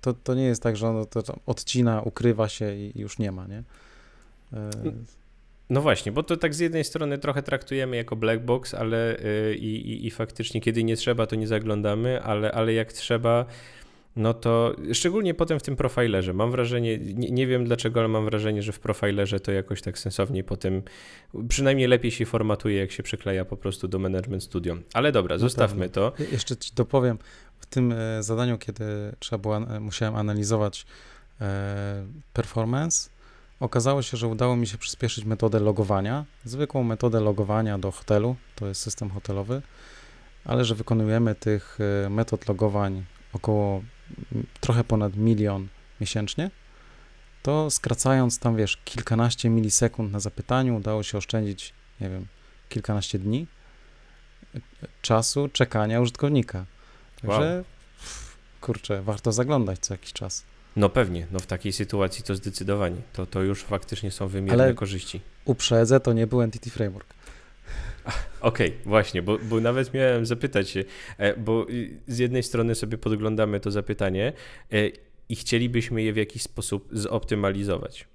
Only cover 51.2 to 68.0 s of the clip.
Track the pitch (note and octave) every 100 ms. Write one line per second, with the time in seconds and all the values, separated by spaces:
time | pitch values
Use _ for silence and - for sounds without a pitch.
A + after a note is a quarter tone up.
51.2 | - A2+ G#2 F#2+ - - - - G2 F#2
52.2 | F#2 - - - - A#2 - G#2 G2 G2
53.2 | G2 A#2+ E3 - - - - - - -
54.2 | - - - - - - - - - A2+
55.2 | A#2 C#3+ C#3+ - B2+ A2 G#2+ A2+ B2 -
56.2 | C#3+ D3 - F#2+ F#2 - - - - -
57.2 | A2 G#2 D#3 F3+ F#3 - - - - -
58.2 | - - - - - A2+ - G2+ G2 G2+
59.2 | - A2 B2+ D3 G#2 F#2 - F#2+ - -
60.2 | G2 - - - - - G2+ - G#2 F2
61.2 | E2 F#2 - F#2 G2+ F#2 G2+ G#2 F#2+ -
62.2 | - F#2+ G2+ F#2+ F#2+ G2+ F#2 F2+ A#2 -
63.2 | F2+ F#2+ F#2+ G2 - G2+ - G2 G2+ -
64.2 | G2 F#2+ F#2+ A#2 C3 A#2+ G2 F#2+ - F2+
65.2 | - - - B2 - A2+ A#2 C3 C3 A2+
66.2 | A2+ B2 A#2 A2 - - G#2 G2 - -
67.2 | - - - - - - - -